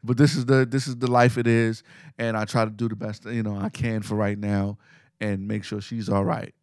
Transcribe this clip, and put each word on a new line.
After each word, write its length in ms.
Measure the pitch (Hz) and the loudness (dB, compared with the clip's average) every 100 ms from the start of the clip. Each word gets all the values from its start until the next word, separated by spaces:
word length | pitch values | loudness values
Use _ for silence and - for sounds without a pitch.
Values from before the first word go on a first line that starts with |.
But 120 | 117 | -2
this 200 | 120 147 | 4 4
is 100 | 147 | 4
the, 200 | 123 135 | 2 4
this 220 | 127 131 131 | 4 0 -4
is 80 | 123 | -4
the 140 | 123 | 2
life 260 | 123 123 120 | 6 6 4
it 100 | 117 | 2
is, 360 | 117 113 113 _ - 156 - | 4 2 -2 _ -20 -20 -6
and 200 | 117 110 | -4 -4
I 80 | |
try 180 | 107 120 | -2 0
to 80 | 110 | 0
do 160 | 107 117 | -2 -4
the 80 | |
best, 300 | 107 110 104 | -4 -8 -10
you 180 | 104 117 | -6 -4
know, 140 | 107 101 | -2 -4
I 100 | 214 | -6
can 320 | - 120 110 | -4 -2 -2
for 120 | 101 | -2
right 220 | 107 101 104 | -2 -2 -2
now 400 | 104 101 101 101 _ _ _ _ | 0 0 0 -6 _ _ _ _
and 280 | 107 98 101 | -4 -4 -4
make 140 | 107 | -6
sure 160 | - 104 | -6 -10
she's 260 | 101 117 95 | -8 -8 0
all 160 | 98 | 0
right 300 | 95 - - _ | 2 -2 -6 _